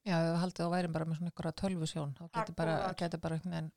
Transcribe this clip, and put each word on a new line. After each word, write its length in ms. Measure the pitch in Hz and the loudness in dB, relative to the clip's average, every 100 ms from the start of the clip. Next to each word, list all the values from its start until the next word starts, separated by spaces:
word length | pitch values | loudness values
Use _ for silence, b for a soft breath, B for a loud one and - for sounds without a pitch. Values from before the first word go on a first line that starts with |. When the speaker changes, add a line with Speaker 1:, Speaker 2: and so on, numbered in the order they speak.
Speaker 1:
Já, 180 | - 170 | 2 2
ef 160 | 165 | 4
þú 80 | 170 | 4
haldið 240 | 180 - 170 | 0 0 0
að 80 | |
værim 180 | 175 175 | 2 2
bara 140 | 160 160 | 0 0
með 100 | 160 | 0
svona 140 | 175 | -2
einhverja 260 | - 165 - | -2 -4 -2
tölvusjón, 500 | 196 180 160 165 147 | -2 0 0 -2 -4
þá 140 | 135 170 | -6 -4
gæti 260 | 226 214 | -2 -2
bara, 220 | 170 165 156 | 0 2 2
Speaker 2:
Akkúrat. 220 | - - | 0 0
Speaker 1:
gæti 220 | 170 170 | -2 -2
bara 140 | 165 160 | -2 -2
einhvern 180 | 180 | -2
veginn 180 | 170 160 | -4 -6